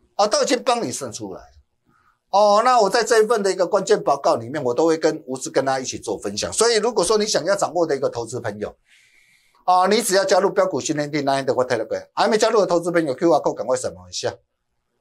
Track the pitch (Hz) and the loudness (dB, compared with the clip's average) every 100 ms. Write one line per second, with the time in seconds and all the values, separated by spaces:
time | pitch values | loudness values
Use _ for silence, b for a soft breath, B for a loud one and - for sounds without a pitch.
0 | _ - 208 294 262 240 - 233 151 - | _ -2 0 2 0 -2 0 -2 -4 -8
1 | 127 107 101 87 - _ _ _ _ _ | -10 -12 -12 -14 -18 _ _ _ _ _
2 | _ _ _ 196 208 - 254 247 196 240 | _ _ _ 2 4 4 4 4 4 2
3 | 226 226 214 226 196 185 170 196 190 208 | 2 4 4 2 0 0 0 0 2 0
4 | 160 139 170 131 113 151 123 120 165 160 | 2 0 0 0 -2 -4 -2 2 2 2
5 | 160 156 - 127 - 143 135 135 123 107 | 0 -2 -8 -10 -4 -2 0 -2 -6 -10
6 | 117 95 104 101 87 - 233 220 226 214 | -8 -8 -6 -6 -6 0 2 2 0 0
7 | 208 214 214 160 160 196 139 170 160 139 | 2 2 0 -2 0 0 0 0 0 0
8 | 127 120 113 120 110 104 92 - b b | -2 -4 -8 -8 -8 -8 -10 -12 b b
9 | b b b b b b - 180 185 220 | b b b b b b 0 2 4 2
10 | - 190 190 180 185 190 185 156 - 151 | 2 0 2 2 2 2 0 -2 -4 -4
11 | 147 151 139 135 131 120 127 113 110 95 | -4 -4 -2 -2 0 -2 0 -2 -4 -8
12 | - - 202 220 220 220 170 170 170 170 | -8 -2 0 2 2 2 2 0 0 -2
13 | 156 127 170 147 127 - 110 127 101 90 | -2 0 2 2 0 -4 -4 -4 -4 -10
14 | 90 - 92 - _ _ _ _ _ _ | -14 -8 -8 -8 _ _ _ _ _ _